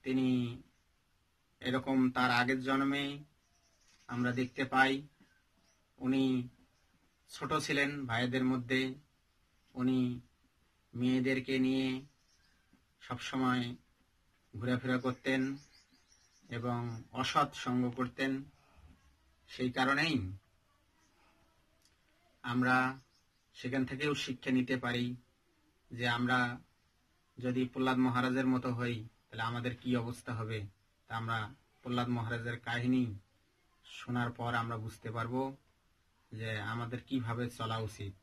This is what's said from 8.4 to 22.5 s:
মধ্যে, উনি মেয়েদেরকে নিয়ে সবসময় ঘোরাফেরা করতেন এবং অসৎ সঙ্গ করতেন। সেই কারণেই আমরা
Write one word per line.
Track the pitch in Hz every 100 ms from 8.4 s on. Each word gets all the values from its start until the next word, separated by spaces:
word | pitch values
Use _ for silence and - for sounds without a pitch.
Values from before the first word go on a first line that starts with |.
মধ্যে, | 127 131 120 131 131 131 _ _ _ _ _ _ _
উনি | 127 127 131 123 120 - _ _ _ _ _ _
মেয়েদেরকে | 120 123 127 127 131 127 131
নিয়ে | 131 131 131 131 139 _ _ _ _ _ _ _ _ _
সবসময় | - 123 - 131 131 123 120 123 _ _ _ _ _ _ _ 101
ঘোরাফেরা | 123 123 127 127
করতেন | 131 127 135 131 131 139 - - _ _ _ _ _ _ -
এবং | 120 123 120 120 117 -
অসৎ | 120 127 156 147
সঙ্গ | - 127 123 123
করতেন। | 123 123 - 135 135 143 - _ - - - - _ _ _ _
সেই | - 127
কারণেই | 123 131 139 160 135 95 98 _ _ _ _ _ _ _ _ _ _ _ _ _ _ _ _ _ _ _ _
আমরা | 123